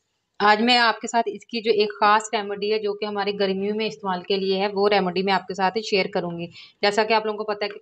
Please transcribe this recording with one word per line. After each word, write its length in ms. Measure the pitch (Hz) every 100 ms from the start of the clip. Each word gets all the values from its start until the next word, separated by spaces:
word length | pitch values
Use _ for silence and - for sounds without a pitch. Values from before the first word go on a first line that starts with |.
| _ _ _ -
आज 220 | 208 214
मैं 160 | 240 240
आपके 280 | 233 - 226
साथ 160 | 233 208
इसकी 320 | 208 - 233
जो 100 | 214
एक 180 | 208 208
ख़ास 360 | - 208 214 214
रेमेडी 360 | 220 202 202 208
है, 100 | 214
जो 140 | 202
कि 100 | 208
हमारी 280 | 208 202 196
गर्मियों 400 | 202 196 190 202
में 100 | 214 214
इस्तेमाल 340 | - 196 180
के 140 | 175 196
लिए 200 | 190 190
है, 100 | 202
वो 180 | 196 202
रेमेडी 340 | 202 185 180
मैं 100 | 190
आपके 200 | 185 185
साथ 240 | 185 185 220
शेयर 240 | 214 196 190
करूँगी। 340 | 190 175 170 170 - - -
जैसा 200 | 202 208
कि 100 | 214
आप 120 | 220
लोगों 120 | 214 208
को 120 | 214
पता 140 | 208
है 40 | 202
कि 80 | -